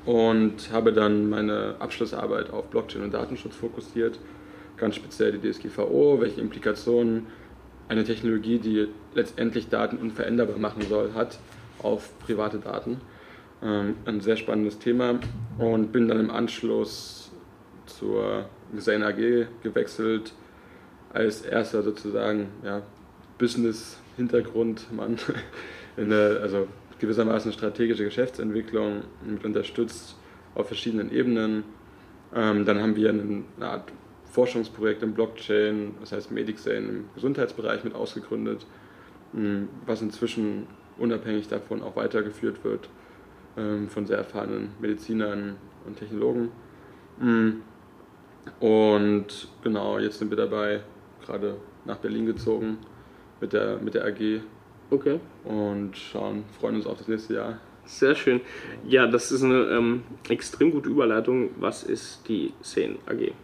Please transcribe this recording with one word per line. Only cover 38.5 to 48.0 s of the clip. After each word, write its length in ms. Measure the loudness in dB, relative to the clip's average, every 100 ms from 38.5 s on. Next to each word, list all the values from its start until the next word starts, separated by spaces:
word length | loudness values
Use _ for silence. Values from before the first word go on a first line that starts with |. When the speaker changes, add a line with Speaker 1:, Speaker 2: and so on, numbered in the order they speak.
| -6 -8 -20 -20 -20 -20 -20 -10
Speaker 1:
m, 360 | -4 -2 -2 -4 -10 -6
was 160 | -4
inzwischen 640 | -4 -4 -4 0 -2 -2 -8 -16 -20 -4
unabhängig 500 | -2 -2 -2 -4 -2
davon 340 | -6 -4 -6
auch 140 | -4 -4
weitergeführt 640 | -2 -2 -2 -2 -4 -2
wird, 260 | -4 -4 -6 -20 -20 -20 -20 -20 -16 -8
ähm, 320 | -4 -2 -4
von 160 | -6 -2
sehr 120 | -2
erfahrenen 520 | -2 -6 -4 -4 -6 -6
Medizinern 760 | -4 -4 -2 -2 -2 -4 -6 -10 -16 -18 -16
und 120 | -14
Technologen. 520 | -8 0 0 0 -2 -6 -20 -20 -20 -20 -20 0
M, 420 | 2 4 2 -2 -12 -20 -20 -20